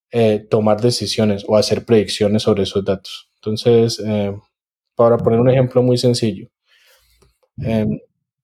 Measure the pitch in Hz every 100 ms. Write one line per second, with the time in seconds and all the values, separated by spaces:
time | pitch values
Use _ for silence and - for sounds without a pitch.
0 | _ 120 110 107 104 113 107 104 120 120
1 | 101 - 107 101 - 107 104 101 - 113
2 | 98 - 104 107 113 101 98 101 98 95
3 | - - - _ - 107 - 117 117 117
4 | 107 107 101 101 - _ _ _ _ -
5 | 117 117 120 113 127 131 127 - 123 123
6 | 127 120 113 95 - _ _ _ _ _
7 | _ _ _ _ _ - - 113 107 -
8 | _ _ _ _